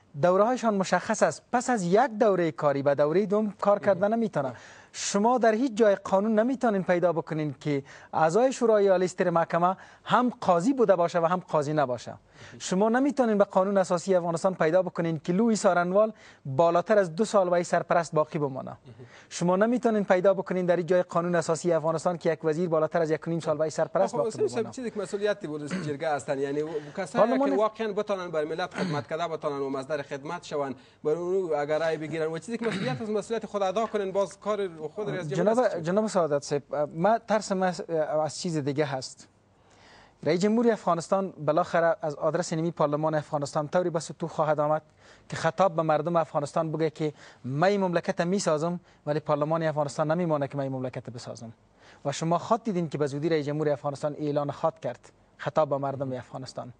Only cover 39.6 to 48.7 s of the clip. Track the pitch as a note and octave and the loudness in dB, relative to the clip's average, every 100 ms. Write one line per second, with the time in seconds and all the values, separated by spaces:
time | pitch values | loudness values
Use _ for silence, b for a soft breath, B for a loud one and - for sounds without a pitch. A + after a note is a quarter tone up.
39.6 | b b b b b b - F3 G3+ A3+ | b b b b b b -2 2 2 2
40.6 | A#3+ G#3 - E3+ D3 - - - D3+ D#3 | 2 2 0 -2 0 -2 -2 -6 0 0
41.6 | - F3 E3 E3 D#3 C#3+ D#3+ D#3+ F3 D#3+ | 2 2 2 0 -4 -2 -2 -2 -2 -2
42.6 | E3 - D3+ D3 D#3 D#3 C#3+ D3+ C#3 D#3+ | -2 0 0 0 0 -2 -2 -6 -4 -4
43.6 | D3+ F3+ F3+ D#3+ - - E3 - D#3 D3+ | -2 0 0 -2 -6 -10 -8 -2 0 2
44.6 | D3+ D#3 - _ b b b C#3+ E3 - | 2 0 -4 _ b b b -2 -2 2
45.6 | F#3+ D#3+ D#3+ D3+ D3+ E3+ D#3 - C#3+ - | 2 2 0 2 2 0 0 -2 -2 -2
46.6 | D#3+ D#3 D#3+ - D#3 - B B A#2+ C#3 | -2 0 -2 -2 -6 -6 B B -6 2
47.6 | F3+ G#3 F#3+ E3+ - F#3 F3 G3 F3+ D3+ | 2 4 2 0 -2 -2 0 0 0 0
48.6 | E3+ | 0